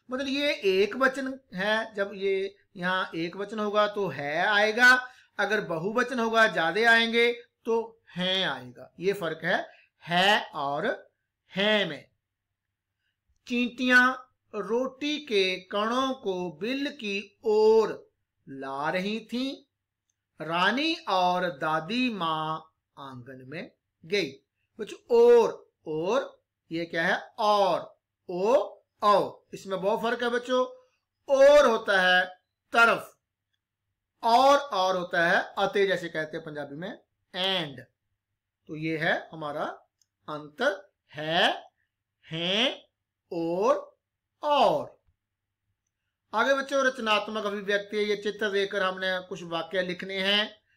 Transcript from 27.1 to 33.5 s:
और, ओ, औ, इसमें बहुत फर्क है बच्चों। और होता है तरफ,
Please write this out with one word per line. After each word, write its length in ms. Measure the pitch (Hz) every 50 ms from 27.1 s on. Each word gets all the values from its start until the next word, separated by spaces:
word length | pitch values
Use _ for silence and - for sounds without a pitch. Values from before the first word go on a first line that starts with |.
| 220 - - - _ -
और, 600 | 226 208 208 202 196 185 165 143 - - - _ _ _ _ _ _ -
ओ, 520 | 180 175 190 220 254 330 415 - - - _ _ _ - 214
औ, 400 | 208 202 185 147 127 - - _ _ -
इसमें 280 | 165 - 190 190 180 180
बहुत 200 | 196 226 202 202
फर्क 200 | 233 240 233 240
है 80 | 240
बच्चों। 360 | 233 240 247 254 254 254 254 254 - - _ _ _ _ _ _ _ _ _ - 277
और 300 | 269 269 285 285 294 277
होता 340 | 247 226 220 220 220 202 190
है 240 | 185 185 180 180 185 180 - _ _ _ _ _ _ _ -
तरफ, 440 | 233 233 233 202 - - - _ _ _ _ _ _ _ _